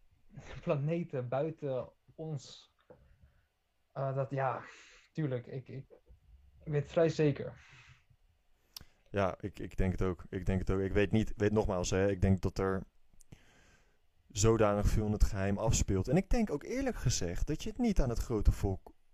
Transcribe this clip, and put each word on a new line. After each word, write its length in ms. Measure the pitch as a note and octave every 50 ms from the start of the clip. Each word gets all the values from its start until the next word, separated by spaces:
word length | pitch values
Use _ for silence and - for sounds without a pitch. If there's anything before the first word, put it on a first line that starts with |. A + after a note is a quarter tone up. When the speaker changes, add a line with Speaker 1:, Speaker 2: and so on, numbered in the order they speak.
| _ _ _ _
Speaker 1:
<laughs> 420 | _ - - - - - - C3 -
planeten 640 | E3+ D#3 C#3 C#3+ D#3 E3+ F3 F3 E3+ - C3 B2 A#2+
buiten 600 | C3 C3+ D3+ D#3+ D#3+ - D3 C3+ C3 B2 - - _ _ _ _ -
ons. 580 | - D#3+ D#3+ D3+ C3 - - - - - _ _ _ _ _ - _ _ _ - _ - - _ _ _ _ _ _ _ _ _ _ _ _
Eh, 220 | - C#3+ C3+ C3+ C3
dat, 160 | C#3 C3 -
ja, 320 | C#3+ C3+ C3+ B2+ A2+ - - - - - - - - - _ _
tuurlijk. 340 | - D#3 D#3 C3 B2+ A#2+ A2+
Ik, 220 | - - C3+ - -
ik, 160 | A#2 C3+ - _ - - _ _ - _ _ - - - - - _ - -
ik 80 | D#3+
weet 100 | D3 D3
het 100 | C#3+ -
vrij 160 | - E3+ E3 D#3+
zeker. 540 | - - D#3 D3 - - - - - - - - - - - - - _ _ _ _ _ _ _ _ _ _ _ _ _ _ _ _ - - _ _ _ _ -
Speaker 2:
Ja, 260 | - G2 G2 F2+ - -
ik, 180 | - F#2+ - -
ik 180 | G#2 F#2 -
denk 160 | - F#2+ F#2
het 100 | F2+ -
ook. 220 | F#2+ F#2 F2 - - -
Ik 180 | - F#2+ F2
denk 120 | F#2 F#2+ F#2
het 120 | - -
ook. 100 | F#2+ G2
Ik 120 | G2 F#2+
weet 180 | F#2 G#2 G2+ F#2
niet, 220 | - A2 G#2 - -
weet 160 | - G#2 G#2
nogmaals, 380 | G#2 A2 G2 G#2+ F#2+ F2+ F2+ -
hè, 200 | G2 F#2 G2 G2+
ik 100 | G2+ F2+
denk 200 | G2+ F#2+ F#2+ F2+
dat 180 | - F#2 - -
er 240 | F#2+ F#2+ F#2+ F#2 - - _ - - - - - - - - - - - _ _ _ _ _ _ _ _ _ _ _ _ _ _ _ _
zodanig 580 | - G2+ G#2+ A2+ A2+ A2 G#2+ G2+ G2+ G#2 G2+
veel 200 | - - A2 G#2+
in 60 | G#2
het 120 | G#2+ G2+ -
geheim 340 | - G#2 G2 F#2+ G2 G2+ G2+
afspeelt. 500 | G#2+ A2+ A#2 - - - G2+ F#2 F#2 B2
En 80 | C#3
ik 140 | F#3 F#3+ -
denk 200 | - A#3+ G#3+ F#3+
ook 120 | D3 C#3+
eerlijk 340 | - - A#3 C4 C#4 B3+ G#3+
gezegd 500 | - - B2+ - - F#2+ E2 F#2 - -
dat 160 | - D3+ -
je 60 | - -
het 100 | - -
niet 220 | A#3+ A#3 F#3+ -
aan 80 | D3+ G#2+
het 100 | A2+ -
grote 340 | - - A#2+ G#2 - -
volk 400 | - - - G2 F#2+ - - - - - _ _